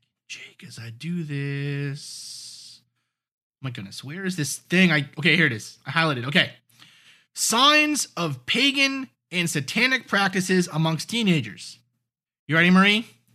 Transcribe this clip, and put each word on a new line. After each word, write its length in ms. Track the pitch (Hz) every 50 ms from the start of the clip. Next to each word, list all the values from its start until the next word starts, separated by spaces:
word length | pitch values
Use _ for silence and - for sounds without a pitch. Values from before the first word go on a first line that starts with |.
| _ _ _ _ _ -
Jake, 360 | - - - - _ _ - 120
as 100 | - -
I 120 | 117 117
do 320 | 113 120 151 165 175 175 165
this. 1600 | 147 143 139 139 139 139 139 143 143 143 143 143 143 139 143 - - - - - - - - - - - - - - - - _ _ _ _ _ _ _ _ _ _ _ _ _ _ _ _
My 80 | 131 131
goodness, 320 | 120 - 98 98 - - -
where 220 | 131 151 190 196
is 100 | 185 185
this 220 | 170 147 - - -
thing? 340 | _ - 170 185 190 175
I, 180 | 156 151 139 143 - -
okay, 180 | 147 175 151
here 100 | 170 165 143
it 40 | 117
is. 240 | 104 - - - _ _ -
I 40 |
highlighted, 340 | 135 165 165 160 143 123 117 135
okay. 240 | 147 175 139 120 - _ _ _ _ _ - - _ _ _ - - _ _ _ -
Signs 760 | - - - 220 233 262 285 302 302 302 302 302 240 - - -
of 300 | - 175 156 139 123 -
pagan 640 | - - 240 262 285 262 277 277 269 269 269 269 - _ _ _ -
and 180 | - 180 175 165
satanic 580 | - 156 127 - - 214 240 262 262 247 - -
practices 600 | - 196 196 190 190 196 180 185 185 185 175 180
amongst 380 | - 156 160 160 160 147 - -
teenagers. 720 | 220 233 226 196 170 151 113 107 92 92 - - - _ _ _ _ _ _ _ _ _ _ _ _ _ _ -
You 80 | 147
ready, 140 | 165 170 180
Marie? 380 | 185 185 190 202 208 214 233 - - _ _ _ _